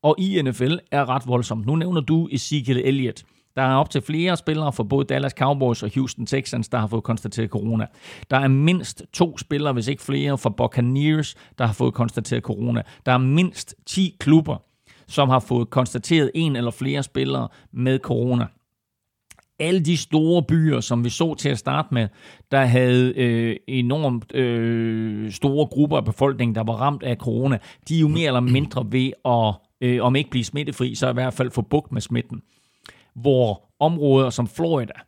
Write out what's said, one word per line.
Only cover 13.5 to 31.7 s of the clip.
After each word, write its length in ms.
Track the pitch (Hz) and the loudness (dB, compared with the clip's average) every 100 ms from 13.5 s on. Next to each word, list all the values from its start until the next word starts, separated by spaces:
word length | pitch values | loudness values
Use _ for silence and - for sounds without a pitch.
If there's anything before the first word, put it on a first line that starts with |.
| - - - - | -4 -16 -18 -8
ti 300 | - 185 - | -2 -2 -2
klubber, 380 | - 160 156 113 _ _ _ _ - | 6 6 4 -8 _ _ _ _ -8
som 220 | - 139 | 0 4
har 100 | 127 | 4
fået 300 | - 123 117 | 2 -2 0
konstateret 600 | 135 127 123 - 165 139 156 | 0 0 -4 0 2 2 0
en 200 | 160 131 | -2 0
eller 160 | 120 | -4
flere 320 | - 135 143 | -4 -4 -4
spillere 440 | 135 135 135 135 120 - _ | -4 -4 -2 -2 -6 -10 _
med 260 | 123 127 131 | -4 0 0
corona. 460 | - 120 123 123 117 _ _ _ _ _ _ _ _ - _ _ | 0 -2 0 0 -2 _ _ _ _ _ _ _ _ -20 _ _
Alle 200 | 156 185 | 0 2
de 180 | 156 165 | 2 0
store 460 | - 156 160 175 | 0 2 4 2
byer, 360 | 135 165 156 131 | 2 2 4 2
som 240 | - 120 | 0 -2
vi 60 | 120 | -2
så 260 | - 165 151 | -2 -2 -2
til 140 | 143 | -2
at 80 | 131 | -2
starte 300 | - 139 156 | -2 -4 -2
med, 160 | 127 107 _ - - _ | -2 -2 _ -20 -20 _
der 140 | 139 131 | 2 4
havde, 480 | 123 127 123 127 127 | 4 4 4 2 2
øh, 400 | 123 117 117 110 - | 0 0 0 -4 -4
enormt, 680 | 131 120 143 147 120 110 143 | -2 0 0 -2 -2 -4 -2
øh, 960 | 127 117 117 113 113 113 113 104 110 | 0 0 0 0 0 -2 -4 -4 -8
store 340 | 98 143 139 139 | -2 0 2 0
grupper 320 | 127 147 147 | 2 2 2
af 80 | - | -2
befolkningen, 500 | - 139 127 120 110 | 0 0 2 -2 0
der 80 | |
var 100 | 110 | -2
ramt 300 | 110 135 143 | 0 -2 -2
af 120 | 127 120 | -4 -4
corona, 420 | 127 113 135 120 - - - | -2 -2 0 -2 -6 -20 -4
de 60 | 160 | 2
er 40 | |
jo 80 | 156 | 2
mere 200 | 160 160 | 2 2
eller 120 | 127 | 2
mindre 460 | 123 127 - - 107 | 4 2 2 -4 -2
ved 200 | 127 131 - 127 | 0 0 -2 0
at, 280 | 120 110 95 _ _ | 2 2 0 _ _
øh, 220 | 127 123 | 0 2
om 120 | 120 131 | 2 2
ikke 140 | 151 | 0
blive 140 | 127 | -2
smittefri, 520 | 110 143 147 131 127 113 | -4 -6 -6 -4 -4 -2
så 140 | 131 | -2
i 40 | |
hvert 200 | 123 127 | 0 -2
fald 180 | - 127 | -2 -2
få 100 | - | -2
bugt 300 | 107 | 0